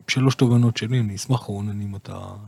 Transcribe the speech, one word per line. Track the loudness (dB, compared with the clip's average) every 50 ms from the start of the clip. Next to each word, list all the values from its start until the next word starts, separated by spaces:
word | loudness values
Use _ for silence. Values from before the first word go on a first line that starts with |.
| _ -4
שלוש | 0 2 2 2 4
תובנות | 4 4 4 6 6 6 4 2 0
שלי, | -2 0 0 0
אני | 0 0 -2
אשמח, | -6 -2 -2 -2 -2
רונן, | -2 -4 -8 -6 -6 -6 -6 -6
אם | -6 -8 -8
אתה | -10 -12 -12 -12 -12 -12 -12 -14 -16 -18